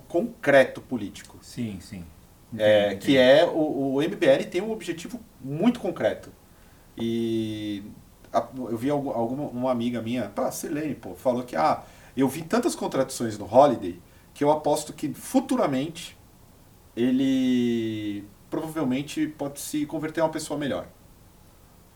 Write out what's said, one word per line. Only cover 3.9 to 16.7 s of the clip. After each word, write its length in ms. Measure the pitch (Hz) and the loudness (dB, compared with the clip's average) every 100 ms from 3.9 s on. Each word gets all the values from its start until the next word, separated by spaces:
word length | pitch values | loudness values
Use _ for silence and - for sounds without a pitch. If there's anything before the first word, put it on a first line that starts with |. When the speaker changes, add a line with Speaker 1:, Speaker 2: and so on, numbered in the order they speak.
Speaker 1:
o 80 | 135 | 0
M 140 | 165 202 | -2 2
B 100 | 147 | 4
L 200 | 139 - | 4 2
tem 180 | 175 | -4
um 80 | 220 | -4
objetivo 480 | 220 - 160 - - - - | -6 -8 -10 -10 -14 -16 -16
muito 400 | 135 151 226 240 | -10 0 2 2
concreto. 520 | - - 110 - - - - - - - - - | -2 -2 -2 -2 -8 -20 -20 -20 -20 -20 -20 -8
E 840 | 117 117 113 113 110 107 107 101 104 - - - - | -4 -2 -2 -2 -2 -6 -6 -8 -10 -18 -20 -20 -4
a, 140 | - - 131 | -2 -2 -6
eu 200 | 113 113 | -6 -4
vi 120 | 131 | -2
algu-, 220 | 147 131 | -2 -2
alguma, 320 | 117 117 135 | -2 -2 -4
uma 280 | 139 120 131 | -6 -4 -2
amiga 300 | 123 120 120 | 0 -2 -4
minha, 220 | 110 127 101 | -4 -4 -4
pá, 240 | - 131 | -4 -4
Silene, 440 | - - 147 151 123 | -4 -6 -4 -4 -6
pô, 180 | 101 | -10
falou 300 | 87 127 123 | -4 0 0
que, 120 | 127 160 | -2 0
"Ah, 280 | 156 - - - - 123 | 2 0 -4 -20 -8 0
eu 100 | 135 | 0
vi 140 | 147 | 0
tantas 320 | 165 233 302 - | -2 0 0 -2
contradições 640 | 185 131 131 - 117 107 | -2 0 -2 -2 -4 -4
no 80 | 92 | 2
Holliday 560 | 127 143 113 90 87 - - - | 6 6 4 -4 -10 -14 -20 -20
que 100 | - | 0
eu 60 | 143 | 2
aposto 420 | 156 147 151 - | 4 2 0 -2
que 220 | - 147 | -8 -8
futuramente 1040 | 123 - 262 262 247 180 131 156 - - - - - - - - | -8 -2 0 2 2 2 0 -4 -8 -16 -18 -20 -20 -20 -20 -20